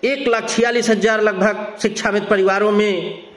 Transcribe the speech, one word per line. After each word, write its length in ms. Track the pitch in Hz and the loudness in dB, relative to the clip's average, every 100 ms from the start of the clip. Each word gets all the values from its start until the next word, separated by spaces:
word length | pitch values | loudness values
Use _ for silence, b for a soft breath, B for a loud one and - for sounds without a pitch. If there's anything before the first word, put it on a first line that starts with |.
एक 240 | 240 269 247 | -2 -2 0
लाख 200 | 226 220 | -2 -2
छियालीस 420 | - 240 240 220 | 0 2 2 2
हजार 320 | 214 202 220 | 2 2 2
लगभग 440 | 214 190 208 208 - - | 0 2 0 0 -8 -4
शिक्षामित 460 | 214 214 220 202 202 | -4 -2 -2 -2 0
परिवारों 420 | 208 190 190 208 | 2 2 2 2
में 520 | 208 208 180 185 - - | 2 2 -2 -6 -12 -18